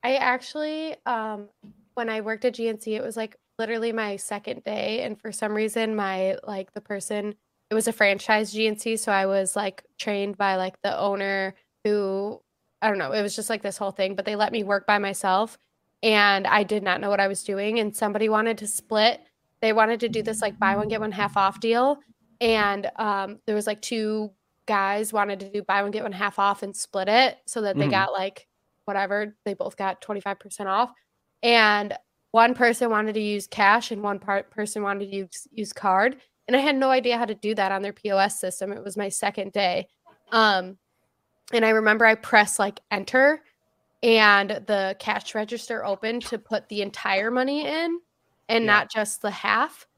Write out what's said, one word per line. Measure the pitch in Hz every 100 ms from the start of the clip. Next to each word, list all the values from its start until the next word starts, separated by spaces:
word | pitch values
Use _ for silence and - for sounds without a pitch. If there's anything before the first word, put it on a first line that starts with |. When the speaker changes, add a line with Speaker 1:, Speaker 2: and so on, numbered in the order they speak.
Speaker 1:
I | 240 269
actually, | 247 254 254 302 302 311 320 - -
um, | 233 220 214 202 _ 208 - _ -
when | 226
I | 220
worked | 214 220 247
at |
G | 233 226
N | 214
C, | 220 214
it |
was, | - 226
like, | 220 _ _ -
literally | 226 226 233
my | 226 214 202
second | - 202 - -
day, | - 214 - 220
and | - 208
for | 226
some | 202 214
reason, | 214 220 220 226 214
my, | 196 190 190 190 -
like, | 196 190
the | 214
person | 208 202 - 208 208 208 _ _ _
it | 214
was | 220
a |
franchise | 220 208 196 - 214 214
G | 208 220
N | 214
C, | 233 220
so | 220
I | 196 190
was, | 196 190 208
like, | 202 185 _ _
trained | - 208 202 196
by, | 202 185
like, | 185 -
the | 202 -
owner | 202 202 196 196 190 190 _ _
who, | 214 208 196 190 202 233 _ _ _ _
I | 220
don't | 202
know, | 147
it | 214
was | 208 208
just, | 214
like, | 220
this | 208 190
whole | 196
thing, | 190 190 196
but | 196
they | 208
let | 214
me | 226
work | 196 202 -
by | 208
myself, | 202 196 196 185 226 - _ _ _ _
and | 226 214 202 196 196
I | 208
did | 202 214
not | 196 175
know | 202
what | 202
I | 196
was | 196
doing, | - 196 208 226
and | 208 208
somebody | 214 208 214
wanted | 214 226 220
to | 208
split. | - _ 214 220 233 _ _ _ _
They | 220
wanted | 214 220 233
to | 233
do | 226
this, | 220 220
like, | 214 202
buy | 202 202
one, | 214
get | 220
one | 214
half | 196 202 202
off | 196 196
deal, | 226 233 262 285 _ _ _ _
and, | 233 220 208 202 196 -
um, | 220 202 196 208 -
there | 214
was, | 214
like, | 214
two | - 233 214 214 214 _ _ _ -
guys | 208 196 208 214
wanted | 214 202 196
to | 196
do | 208
buy | 196 196
one, | 202
get | 214
one | 214
half | 190 202 -
off | 202 202
and | 202 196
split | - 202 190
it | 220 262 - -
so | 240
that | 208 190
they | 147
Speaker 2:
Mm-hmm. |
Speaker 1:
got, | 190 190
like, | 196 190 196 _ _ _ _ -
whatever, | 196 196 202 214 208 -
they |
both | 196 - -
got | 190 185
twenty-five | - 202 196 196
percent | 202 - 196
off, | 196 240 - _ _ _ _
and | - 233 214 208 208 - _ _ _
one | 226 233 247
person | 240 233 240
wanted | 220 214
to | 214
use | 208 208 -
cash | - 202 220 233
and | 214
one | 208 202
par-, | 202 196
person | - - 208 214
wanted | 202 202 196
to | 196
use, | 190 - -
use | 226 208
card, | - 202 190 226 269 _ _ -
and | 254
I |
had | 277 269
no | 262
idea | 262 247 233
how | 226
to | 214
do | 208 214
that | 190
on | 196
their | 202
P | 202 208
O | 196
S | 196 -
system. | 185 - 190
It | 202
was | 202 190
my | 202
second | - 202 202 196
day. | 202 190 180 185 _ - _ _
Um, | 226 214 196 185 190 _ _ _ _ _ _ -
and | 233 220
I |
remember | 220 220 214 226
I | 220
pressed, | - 220 208 -
like, | 208 - _
enter, | 208 196 254 277 311 _ _ _ _ _ _
and | 240 226 214 202 196
the | 214 208 208 190 196
cash | - 208 - 220
register | 214 233 - 226 -
opened | 196 220 240 240
to | 220
put | _ 214 -
the | 208
entire | 202 - - 196 214
money | 247 262 285 294
in | 311 330 339 _ _ _ _ -
and | 226 226
Speaker 2:
Yeah. |
Speaker 1:
not | 208 -
just | 220 214 -
the | 214
half. | 202 233 214 302 - -